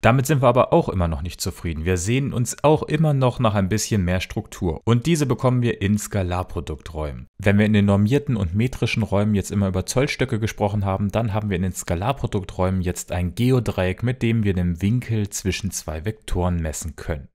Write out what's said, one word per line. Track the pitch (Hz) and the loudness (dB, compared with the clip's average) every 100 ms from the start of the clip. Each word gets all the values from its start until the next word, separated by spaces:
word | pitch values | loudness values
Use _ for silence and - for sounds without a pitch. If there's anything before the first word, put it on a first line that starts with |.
Damit | 110 131 127 | 6 4 2
sind | 151 | 4
wir | 127 | 4
aber | 120 - | 4 4
auch | 170 165 | 4 2
immer | 95 85 | 0 -2
noch | 76 | -2
nicht | 82 - | -6 -6
zufrieden. | - - 87 78 | -8 -6 -6 -4
Wir | 80 90 | 0 0
sehnen | 90 127 139 | 2 0 0
uns | - 123 - | -2 -4 0
auch | 147 151 | 2 2
immer | - 151 156 | 0 0 2
noch | 143 127 - | 4 2 2
nach | 117 | 0
ein | 104 95 | 2 0
bisschen | 107 - 110 | 0 0 0
mehr | 87 92 | 2 0
Struktur. | - - - - 90 78 | -2 -8 -8 -4 -4 -2
Und | - 120 139 | 2 2 4
diese | 170 143 | 2 2
bekommen | 120 127 127 | 2 2 2
wir | 120 - | 0 0
in | 98 104 | 0 0
Skalarprodukträumen. | - 104 90 87 92 - 78 78 - 80 76 62 62 _ | 0 -4 -2 -4 -4 -8 -8 -10 -10 -8 -8 -8 -16 _
Wenn | 104 101 | 2 4
wir | |
in | 107 | 6
den | 107 101 | 4 6
normierten | 101 104 139 143 113 | 4 4 2 0 -2
und | 92 | 0
metrischen | 95 123 - 117 - | 0 0 0 -2 0
Räumen | 110 98 104 | 0 0 2
jetzt | 101 90 | 0 0
immer | 101 98 | 0 0
über | 92 - | 0 -2
Zollstöcke | - 147 - - 107 | 0 -2 -2 -2 -2
gesprochen | 110 - 104 104 | -4 -2 -2 0
haben, | 98 95 101 | -2 0 0
dann | 104 117 | 0 -2
haben | 101 104 | -2 -2
wir | 90 | -2
in | |
den | 92 | -2
Skalarprodukträumen | - - 87 101 139 117 104 95 - 92 95 | -4 -6 -4 -2 -2 -2 -4 -6 -2 0 0
jetzt | 87 87 - | -2 -4 -6
ein | 87 90 | -4 -4
Geodreieck, | - 120 131 110 98 92 95 | 0 2 2 2 0 -2 0
mit | 117 127 | -4 -2
dem | 117 113 | 0 0
wir | 104 | 0
den | 92 87 87 | 0 0 0
Winkel | 98 123 117 113 101 | 0 0 0 -2 -2
zwischen | - 98 87 95 | -4 -4 -2 -4
zwei | - - 80 | -6 -8 -8
Vektoren | 82 - - 90 87 87 | -8 -10 -4 -2 0 0
messen | 82 82 80 | -2 -6 -10
können. | - - 76 67 | -10 -6 -6 -6